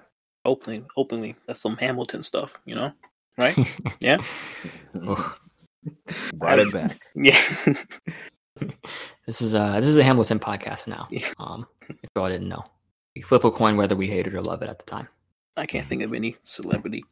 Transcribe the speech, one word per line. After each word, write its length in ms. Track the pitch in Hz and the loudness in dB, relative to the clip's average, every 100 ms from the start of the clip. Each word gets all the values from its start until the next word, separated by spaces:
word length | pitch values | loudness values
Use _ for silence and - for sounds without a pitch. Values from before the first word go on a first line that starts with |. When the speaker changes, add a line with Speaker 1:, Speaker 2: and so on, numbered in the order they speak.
| _ _ _ _ | _ _ _ _
Speaker 1:
Openly, 400 | - 131 - 110 120 - | -2 -2 -2 -12 -6 -2
openly. 380 | 135 117 110 - - | -2 -2 -8 -10 -12
That's 140 | 117 | -6
some 160 | 110 110 | -4 -2
Hamilton 460 | 127 123 - - | -2 -2 -6 -8
stuff, 360 | - - 143 - | -6 -6 -6 -10
you 100 | - - | -12 -6
know? 160 | 143 - _ _ _ - | -6 -8 _ _ _ 0
Right? 200 | 127 - 123 - | 2 4 2 0
Speaker 2:
<laughs> 180 | - - | -8 -2
Speaker 1:
Yeah? 180 | 123 151 - - - - 87 - - 90 92 | 2 2 0 -10 -12 -14 -16 -16 -16 -10 -6
Speaker 2:
Ugh. 320 | 98 - - _ _ _ _ - - - - - 78 | -4 -4 -10 _ _ _ _ -16 -16 -12 -8 -8 -4
Speaker 3:
Brought 240 | - 110 | 4 6
it 120 | 104 | 6
back. 280 | 95 76 - - | 2 -4 -6 -10
Speaker 1:
<laughs> 80 | - | 4
Yeah. 220 | 139 - - 156 - - - - - - - - _ - - - - - - - - | 6 6 4 2 2 2 -2 -14 -14 -14 -16 -20 _ -10 -10 -10 -14 -14 -16 -14 -10
Speaker 2:
This 140 | 113 | -4
is 120 | 113 | 0
a, 240 | 107 104 101 | 2 2 2
this 80 | 135 | 6
is 80 | 151 | 8
a 80 | |
Hamilton 340 | 135 127 107 107 | 8 6 4 2
podcast 480 | - 101 101 - - | -2 -6 -8 -10 -10
now. 220 | - - | -12 -10
Speaker 1:
Yeah. 160 | - - - | -8 -8 -8
Speaker 2:
Um, 280 | - - 120 _ - | -12 -12 -16 _ -18
if 220 | - - | -18 -8
y'all 140 | - 92 | -4 -2
didn't 200 | 92 92 | -2 -6
know. 160 | 92 - _ _ _ _ - | -8 -12 _ _ _ _ -18
We 60 | |
flip 220 | - 127 | 4 6
a 60 | 117 | 6
coin 260 | - 110 104 | 6 4 4
whether 200 | 101 98 | 2 2
we 120 | 98 | 0
hate 180 | 98 92 | -2 -2
it 80 | |
or 60 | 95 | -4
love 220 | 87 - | -4 -4
it 80 | 107 | -8
at 80 | - | -12
the 60 | |
time. 240 | - - - _ _ _ _ - | -12 -14 -14 _ _ _ _ -10
Speaker 1:
I 100 | 156 | -6
can't 200 | - 139 | -8 -6
think 160 | - | -6
of 120 | - | -4
any 220 | 120 113 - | -6 -6 -8
celebrity 600 | - - 92 - - 110 - | -10 -10 -4 -6 -4 -10 -10